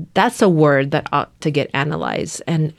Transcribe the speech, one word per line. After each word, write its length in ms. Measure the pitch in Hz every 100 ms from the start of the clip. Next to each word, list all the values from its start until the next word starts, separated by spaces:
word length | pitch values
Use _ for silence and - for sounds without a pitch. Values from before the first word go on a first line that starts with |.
| 160
that's 280 | 196 233 -
a 80 | 202
word 420 | 160 151 139 139
that 160 | 151 -
ought 180 | 143 - -
to 100 | 160
get 180 | 143 -
analyzed, 680 | 139 147 156 - - 156 - -
and 260 | 160 156